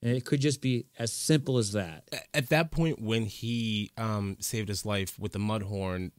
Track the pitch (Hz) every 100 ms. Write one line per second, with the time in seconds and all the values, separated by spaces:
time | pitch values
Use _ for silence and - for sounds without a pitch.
0 | 117 127 - 147 147 123 131 123 - -
1 | 117 - - 156 143 127 101 104 87 78
2 | - - - 147 123 156 165 156 165 -
3 | 110 113 107 - 117 117 113 104 104 -
4 | 110 107 98 95 - 113 104 98 107 101
5 | 95 - 101 98 104 110 98 101 95 92
6 | 90